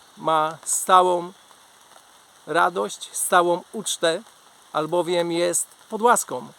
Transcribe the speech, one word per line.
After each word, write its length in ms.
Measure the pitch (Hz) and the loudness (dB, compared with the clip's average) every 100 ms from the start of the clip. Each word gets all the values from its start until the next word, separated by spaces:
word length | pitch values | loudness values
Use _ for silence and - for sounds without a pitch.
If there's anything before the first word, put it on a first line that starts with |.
| - - | -20 -8
ma 400 | 156 160 156 165 - | 0 0 0 -4 -6
stałą 640 | - - 185 180 175 175 - - - - _ - - _ - _ _ - | -4 4 6 6 2 -4 -14 -20 -20 -20 _ -20 -20 _ -20 _ _ -4
radość, 600 | 160 180 180 208 - - | 0 0 0 -6 -8 -12
stałą 500 | - - 180 175 175 - | -8 0 2 4 0 -4
ucztę, 480 | 226 185 - 165 170 233 - _ _ _ | -10 -8 -4 -2 -2 -6 -20 _ _ _
albowiem 580 | 151 156 175 165 175 170 | -6 -2 -2 0 -2 -2
jest 360 | 170 175 170 - - - | -2 -2 -2 -6 -12 -12
pod 120 | 220 | 0
łaską. 460 | 233 214 - 127 - | 2 2 0 -10 -12